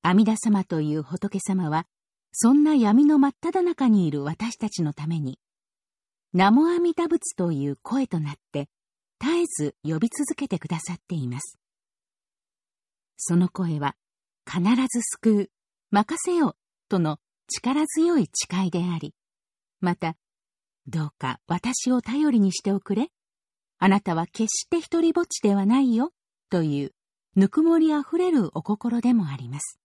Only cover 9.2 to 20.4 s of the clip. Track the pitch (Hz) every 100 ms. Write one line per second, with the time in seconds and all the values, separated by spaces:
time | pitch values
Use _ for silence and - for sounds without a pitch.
9.2 | 254 339 349 - 147 - - 160 226 -
10.2 | 294 - 285 180 - 165 - 175 _ 170
11.2 | 127 123 - - _ _ _ _ _ _
12.2 | _ _ _ _ _ _ _ _ _ _
13.2 | - 175 180 - 180 151 143 - _ _
14.2 | _ _ - 190 180 240 262 240 - -
15.2 | 226 208 202 _ _ _ _ 196 214 320
16.2 | - 349 269 - _ _ _ 196 160 151
17.2 | _ _ _ - - 269 302 - 330 339
18.2 | 185 - - 180 190 175 180 165 147 -
19.2 | _ _ _ _ _ _ 180 175 170 165
20.2 | _ _